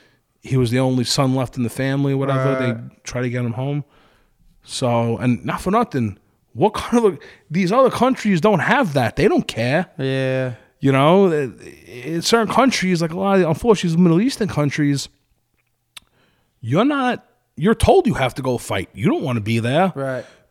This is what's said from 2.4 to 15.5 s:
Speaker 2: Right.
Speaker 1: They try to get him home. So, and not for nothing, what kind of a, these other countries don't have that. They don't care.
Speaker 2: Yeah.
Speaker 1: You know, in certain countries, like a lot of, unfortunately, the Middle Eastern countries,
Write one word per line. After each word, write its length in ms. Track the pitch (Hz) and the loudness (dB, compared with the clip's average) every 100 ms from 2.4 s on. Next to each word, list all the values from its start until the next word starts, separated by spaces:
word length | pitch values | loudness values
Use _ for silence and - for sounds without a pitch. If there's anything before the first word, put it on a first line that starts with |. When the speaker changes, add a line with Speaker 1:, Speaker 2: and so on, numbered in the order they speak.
| 135 | 0
Speaker 2:
Right. 40 | 131 123 113 127 | -2 -2 -4 -10
Speaker 1:
They 60 | - | -16
try 180 | - 123 | -10 -6
to 60 | 127 | -4
get 140 | 123 | -4
him 80 | 120 | -4
home. 320 | 113 135 147 - _ _ _ _ _ _ _ | -4 -6 -6 -8 _ _ _ _ _ _ _
So, 540 | - - 123 117 117 113 | -14 -4 0 0 0 0
and 260 | 123 120 | 0 -2
not 160 | - - | -2 -6
for 100 | 185 | -2
nothing, 460 | 220 240 139 110 92 _ _ _ | 0 0 -2 -4 -6 _ _ _
what 220 | 107 190 | -2 -2
kind 300 | - - 240 | -2 0 2
of 100 | 220 | 2
a, 40 | 151 - - _ | 0 -10 -20 _
these 200 | 160 175 | -2 0
other 200 | 240 262 | 4 2
countries 500 | - 254 262 214 180 | 2 0 0 0 2
don't 200 | 202 185 | 2 2
have 340 | 131 247 214 | 2 2 2
that. 200 | 139 113 - | 0 0 0
They 120 | 185 | 0
don't 180 | 349 - | 0 -2
care. 400 | - 120 156 180 - | -4 -2 -2 -2 -6
Speaker 2:
Yeah. 560 | 135 135 131 131 127 120 _ _ | -4 -2 -2 -2 -4 -8 _ _
Speaker 1:
You 100 | 135 | 0
know, 380 | 135 147 185 190 | 4 4 6 4
in 880 | 151 131 80 - 73 78 117 127 165 | 2 -4 -8 -20 -20 -20 -14 -8 -6
certain 300 | - 233 214 | 0 0 2
countries, 480 | - 262 - 185 170 | 2 2 2 0 0
like 100 | 165 | -2
a 60 | 175 | -2
lot 200 | 196 196 | 2 2
of, 80 | 165 | 2
unfortunately, 480 | 160 240 196 175 165 | 2 2 2 2 4
the 60 | |
Middle 180 | 175 165 | 4 4
Eastern 280 | 247 - 185 | 2 -2 -4
countries, 600 | 127 147 - 143 139 - _ _ _ _ | -2 -2 -2 -2 -2 -6 _ _ _ _